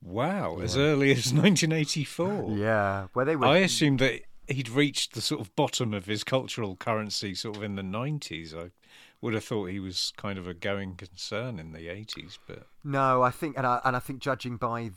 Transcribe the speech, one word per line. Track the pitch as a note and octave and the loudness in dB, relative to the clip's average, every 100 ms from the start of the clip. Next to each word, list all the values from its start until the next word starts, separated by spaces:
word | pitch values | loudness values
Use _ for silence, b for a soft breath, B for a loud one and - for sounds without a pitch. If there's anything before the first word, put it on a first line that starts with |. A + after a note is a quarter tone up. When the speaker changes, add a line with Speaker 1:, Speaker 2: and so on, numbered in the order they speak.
Speaker 1:
Wow, | E2+ G2 D3+ G3+ G2+ E2 | -8 -2 0 0 -2 -2
as | A2 A#2+ | 0 4
Speaker 2:
Yeah. | |
Speaker 1:
early | D3 D3 C#3 | 4 6 6
as | B2+ B2 | 6 4
<laughs> | |
nineteen | C#3+ G3+ F3+ D#3+ | 6 8 6 4
eighty-four. | D#3+ D3+ D#3+ C#3 - F3+ G3+ G#2+ | 2 0 -2 -4 -2 -2 0 0
Speaker 2:
Yeah. | G#2 G#2+ G#2+ G2+ G2 F#2+ | 0 2 2 2 0 -2
Well, | B2 | 0
they | C3+ D#3+ | 0 4
were | B2+ | 6
Speaker 1:
I | E3+ | 6
assumed | F#3 - D3+ C3 | 6 4 4 6
that | C3 A#2 - - - | 4 0 -8 -12 -6
he'd | C3+ A#2+ | -4 0
reached | B2 D3 - - | 2 2 0 -4
the | - | -4
sort | - D3 | -4 -4
of | A2 - | -2 0
bottom | C#3 - A#2+ | 2 2 0
of | G2+ | -2
his | F#2 G#2+ | -2 -4
cultural | - C3 A2+ - G#2 F#2 | 0 0 0 -4 -4 -4
currency | - A2 G#2+ - G#2 | -2 -2 -2 -4 -4
sort | F#2 A2+ G#2 | -6 -6 -6
of | |
in | G#2 G2 | -6 -4
the | |
nineties. | F#2+ G#2 C3+ D3 - D#2+ D#2+ | -4 -4 -4 -4 -6 -10 -10
I | D#2+ E2+ - b b b b | -10 -12 -14 b b b b
would | A#2+ | -4
have | A2 | -2
thought | - A2 F#2 | -2 -4 -2
he | G2 | -4
was | F#2+ F2+ - - | -6 -4 -4 -6
kind | G#2 F#2+ | -8 -6
of | F2+ | -8
a | |
going | E2+ G2+ G2+ F#2+ F2+ | -6 -4 -4 -4 -10
concern | G2 - - G#2+ B2+ - | -14 -14 -8 -6 -6 -8
in | D#2+ | -10
the | D#2+ E2 | -12 -10
eighties, | F#2+ A2 - - - - | -10 -10 -14 -14 -16 -16
but | - - - | -16 -16 -14
Speaker 2:
No, | C#3+ C#3 C3+ B2+ | -4 0 4 4
I | B2 | 4
think, | - E3 C#3 | 2 -4 -2
and | B2+ | 0
I, | B2 | 2
and | C3 B2 | 0 -2
I | |
think | - C3+ | -4 -6
judging | C#3+ C3 B2 A#2+ | -4 -4 -4 -4
by | A#2+ A#2 A2+ | -2 -2 -6